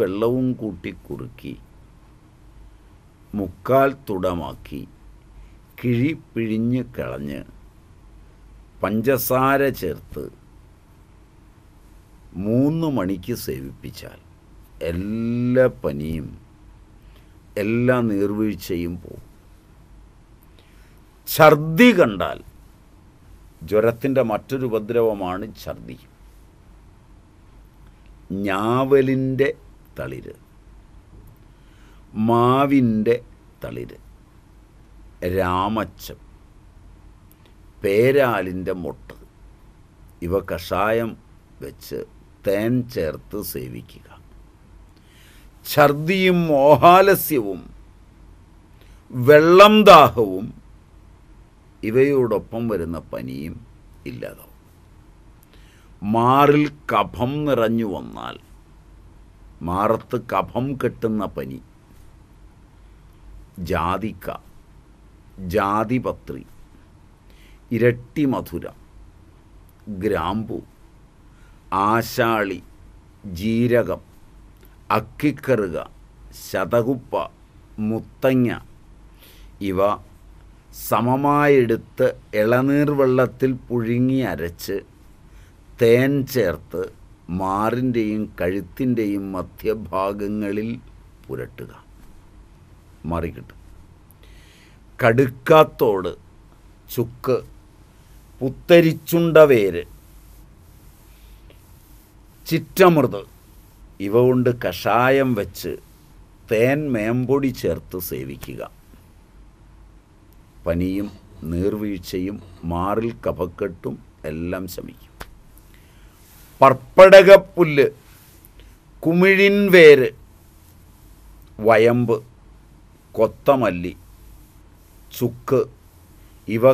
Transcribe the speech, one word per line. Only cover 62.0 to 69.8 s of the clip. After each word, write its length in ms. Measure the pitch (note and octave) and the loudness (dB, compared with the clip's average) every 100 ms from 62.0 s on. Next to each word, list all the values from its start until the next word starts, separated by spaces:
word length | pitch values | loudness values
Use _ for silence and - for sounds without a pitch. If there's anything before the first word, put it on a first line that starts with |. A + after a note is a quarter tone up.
| - - - - - - - - - - - - - - - - E2+ | -20 -20 -20 -20 -20 -20 -20 -20 -20 -20 -20 -20 -20 -20 -20 -14 -6
ജാതിക്ക, 560 | F2 E2+ F#2+ G#2+ F2 - - - - - - - - - - - - F#2 | -2 0 -2 -4 -10 -12 -14 -16 -20 -20 -20 -20 -20 -20 -20 -20 -16 -6
ജാതിപത്രി, 920 | G2 G2 G#2 A2 B2+ F#2+ - - C2+ - - - - - - - - - - - - - A#2 | -4 -2 -2 -2 -4 -4 -8 -12 -18 -18 -20 -20 -20 -20 -20 -20 -20 -20 -20 -20 -20 -8 0
ഇരട്ടി 500 | A#2+ A#2 - - C#3+ | 0 0 -4 -4 -2
മധുരം, 420 | G2+ D#2 E2+ - - - - - - - - - - - - | -2 -4 -10 -12 -16 -20 -20 -20 -20 -20 -20 -20 -20 -20 -20